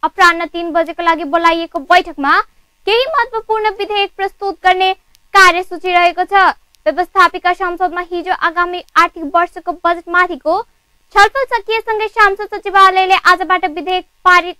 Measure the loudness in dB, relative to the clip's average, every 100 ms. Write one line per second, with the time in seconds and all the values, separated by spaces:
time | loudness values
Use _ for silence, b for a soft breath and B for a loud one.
0 | -6 2 2 2 -6 -6 -4 -2 -2 -2
1 | -2 -2 -2 0 0 -2 -6 -10 0 0
2 | 0 -6 -2 0 -2 _ _ _ -2 -2
3 | 0 -2 -2 -6 -4 -2 -2 -4 -6 -4
4 | -4 -4 -8 _ -8 -2 0 2 0 -2
5 | _ _ _ 4 4 4 -6 -8 -2 2
6 | 2 0 0 2 2 0 _ _ -4 -2
7 | -4 2 0 2 -4 -2 -4 -4 -4 -4
8 | -6 -8 -4 -2 -2 -2 -4 -4 -4 0
9 | 0 -2 -2 0 -2 -6 -10 -4 -2 -4
10 | -2 0 0 -2 -2 -2 -4 _ _ _
11 | _ 2 2 2 -4 -4 -4 -6 -4 -4
12 | -4 2 0 0 -8 -8 0 4 4 4
13 | 0 2 2 0 0 -2 -2 -6 -4 -4
14 | -6 _ 2 2 2 -12